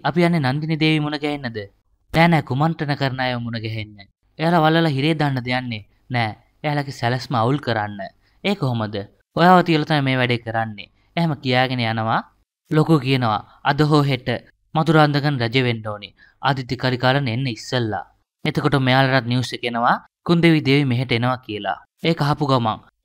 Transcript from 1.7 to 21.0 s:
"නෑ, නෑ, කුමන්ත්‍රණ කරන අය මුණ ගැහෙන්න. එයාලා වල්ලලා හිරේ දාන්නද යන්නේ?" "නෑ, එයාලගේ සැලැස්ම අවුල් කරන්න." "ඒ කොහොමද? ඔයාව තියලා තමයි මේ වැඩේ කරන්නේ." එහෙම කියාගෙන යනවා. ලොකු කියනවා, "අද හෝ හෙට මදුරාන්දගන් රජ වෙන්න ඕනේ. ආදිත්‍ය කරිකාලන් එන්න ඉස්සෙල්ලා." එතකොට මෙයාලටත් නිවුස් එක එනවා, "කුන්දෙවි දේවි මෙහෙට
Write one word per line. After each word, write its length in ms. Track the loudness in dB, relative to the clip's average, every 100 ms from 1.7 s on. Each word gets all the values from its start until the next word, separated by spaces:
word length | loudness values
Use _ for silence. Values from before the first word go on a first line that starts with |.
| _ _ _ _
"නෑ, 160 | 2 4
නෑ, 160 | 4
කුමන්ත්‍රණ 560 | 0 0 0 -2 -4 -2
කරන 200 | -2 -2
අය 140 | -4 -4
මුණ 200 | -6 -6
ගැහෙන්න. 400 | -6 -8 -10 -14 -20 _ _ -6
එයාලා 220 | 0 2
වල්ලලා 300 | 4 4 2
හිරේ 220 | 0 0 0
දාන්නද 340 | -2 -2 -2
යන්නේ?" 320 | -4 -4 -10 -12 _ -6
"නෑ, 320 | -4 -4 -6 _ _
එයාලගේ 400 | -4 -4 -4 -4
සැලැස්ම 360 | -2 -2 -2 0
අවුල් 240 | 2 0
කරන්න." 400 | -2 -4 -4 -8 -14 _ _ _
"ඒ 120 | -4 -2
කොහොමද? 400 | -2 -2 -4 -6 -10 _ _ 2
ඔයාව 280 | 6 6
තියලා 260 | 4 2 0
තමයි 160 | 0 0
මේ 140 | 0
වැඩේ 200 | 0 -2
කරන්නේ." 500 | -4 -4 -4 -8 -18 _ _ -2
එහෙම 180 | -2 -2
කියාගෙන 480 | 0 2 2 0
යනවා. 380 | -2 -2 -2 -2 -4 _ _ _ -2
ලොකු 280 | 0 4 2
කියනවා, 420 | 2 0 0 -2 -6 -8
"අද 200 | -2 2
හෝ 220 | 4 4
හෙට 260 | 2 -2 -4 -6 -8 _ _ -2
මදුරාන්දගන් 680 | 2 4 4 4 0 0
රජ 160 | 0 2
වෙන්න 220 | 2 -2 -6
ඕනේ. 300 | -12 -14 _ _ _
ආදිත්‍ය 340 | -2 -2 -4 -4
කරිකාලන් 500 | -2 0 0 0 0
එන්න 200 | -4 -4
ඉස්සෙල්ලා." 560 | -6 -4 -4 -2 -6 -10 _ _ _ -4
එතකොට 300 | -2 0 0
මෙයාලටත් 500 | 2 2 2 0 0
නිවුස් 240 | -2 -4
එක 120 | -6
එනවා, 320 | -6 -2 0 -2 -4 _
"කුන්දෙවි 400 | 0 2 4 4
දේවි 240 | 4 2 2
මෙහෙට 260 | 0